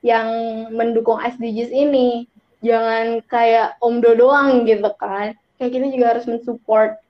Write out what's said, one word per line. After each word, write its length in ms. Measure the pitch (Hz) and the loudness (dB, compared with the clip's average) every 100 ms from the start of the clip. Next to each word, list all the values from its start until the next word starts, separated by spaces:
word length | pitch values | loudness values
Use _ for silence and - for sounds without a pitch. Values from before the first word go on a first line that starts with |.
| 240 | 0
yang 220 | 226 226 226 226 220 226 | 0 -2 -6 -6 -8 -10
mendukung 480 | 226 233 226 226 220 | -4 -2 0 0 -2
S 160 | 240 247 | -4 -8
D 80 | 233 | -8
Gs 240 | 214 233 | -6 -4
ini. 560 | 254 294 277 247 240 240 _ _ _ | -2 0 2 0 -2 -8 _ _ _
Jangan 640 | 226 226 226 226 226 233 - | -2 0 0 -2 -2 -6 -4
kayak 560 | 240 233 226 220 - | 0 4 4 2 -2
Omdo 320 | 233 240 233 | -2 2 4
doang, 560 | 226 247 285 277 254 226 | 6 6 6 4 2 2
gitu 160 | 214 202 - | 0 0 -4
kan. 320 | 208 196 208 - _ _ | -8 -6 -8 -10 _ _
Kayak 140 | 247 254 | -6 -4
kita 60 | 277 262 | -4 0
juga 80 | 240 | 2
harus 120 | 233 240 | 0 -2
mensupport. 640 | 233 247 226 - 220 214 214 | -8 -8 -12 0 2 2 -2